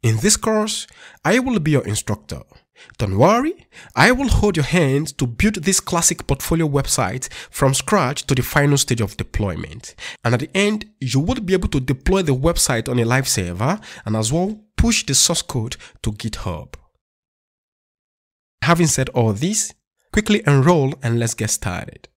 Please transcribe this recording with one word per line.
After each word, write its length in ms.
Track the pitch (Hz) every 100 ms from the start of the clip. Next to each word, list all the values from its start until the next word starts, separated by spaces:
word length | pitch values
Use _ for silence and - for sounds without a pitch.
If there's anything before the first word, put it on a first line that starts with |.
In 140 | 117 110
this 180 | 180 -
course, 500 | - 220 214 - - - - -
I 160 | 147 233
will 180 | 262 226
be 140 | 156
your 120 | 143
instructor. 580 | - 104 - 104 - 69 - - _ _ - -
Don't 200 | 101 95
worry, 480 | 151 233 294 381 _ - - -
I 160 | 180
will 160 | 254 269
hold 280 | - 208 165
your 80 |
hand 540 | 135 180 147 135 156 -
to 80 | 127
build 300 | 117 208 208
this 240 | 156 185
classic 480 | - 175 170 165 -
portfolio 400 | 139 - 165 156
website 600 | 139 - - 101 127 - - -
from 240 | - 135
scratch 500 | 135 - 208 127 143 -
to 80 | 127
the 60 |
final 360 | 123 151 147 143
stage 220 | - 117
of 160 | 101 -
deployment. 800 | - - 101 82 80 113 - - - -
And 100 | 117
at 40 | 120
the 180 | 143 190
end, 280 | 208 214 - _
you 180 | 127 127
will 220 | 165 254
be 140 | 180
able 160 | 185 208
to 100 | 147
deploy 420 | 127 135 - 196
the 140 | 170 131
website 520 | 147 170 - 120 113
on 120 | 123
a 40 |
live 220 | 113 127 135
server 540 | - 87 87 123 208 - -
and 100 | -
as 180 | 110 110
well 280 | 156 190 214 _ -
push 280 | 226 220
the 100 | - 135
source 260 | - 170
code 340 | - 127 110 - - _
to 80 | -
GitHub. 640 | 104 110 - 95 80 - - _ _ _ _ _ _ _ _ _ _ _ _ _ _ _ _ _ _
Having 220 | - 170 160
said 220 | - 127
all 240 | - 113
this, 420 | 101 160 214 - - _ _ _
quickly 280 | - 214 208 208
enroll 480 | 139 135 175 135 -
and 160 | 117 117
let's 160 | 117
get 160 | - 107
started. 560 | - 104 87 - - -